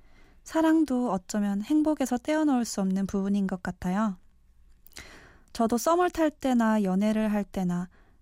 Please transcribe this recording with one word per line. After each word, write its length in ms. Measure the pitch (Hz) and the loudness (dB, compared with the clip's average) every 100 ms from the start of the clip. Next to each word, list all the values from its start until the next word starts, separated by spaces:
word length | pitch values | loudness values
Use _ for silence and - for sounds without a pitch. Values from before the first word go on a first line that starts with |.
| - - - - | -20 -20 -20 -20
사랑도 680 | - 320 320 320 302 247 247 | -6 0 2 4 2 0 -2
어쩌면 500 | 185 - 214 202 202 | -2 -4 -4 -2 -2
행복에서 560 | 208 302 302 302 254 247 | 0 2 2 0 -2 -2
떼어놓을 480 | - 311 311 254 226 | -2 0 2 2 0
수 160 | - | -2
없는 240 | 190 190 196 | -2 0 -2
부분인 420 | 196 196 202 190 | -2 0 0 -2
것 140 | 185 | -4
같아요. 560 | - 180 180 190 220 185 - _ _ _ - - - - - - - - - | -6 -6 -4 -2 -2 -4 -12 _ _ _ -20 -20 -20 -20 -20 -20 -20 -20 -12
저도 240 | - 226 240 | -2 0 0
썸을 320 | 320 339 359 | 2 2 2
탈 220 | 339 311 | 2 -2
때나 520 | - 269 247 220 214 | 0 0 2 2 2
연애를 480 | 190 185 214 214 214 | 2 0 0 0 0
할 120 | 208 | -2
때나 460 | 196 - 180 175 180 - _ _ | -4 -4 -4 -4 -6 -12 _ _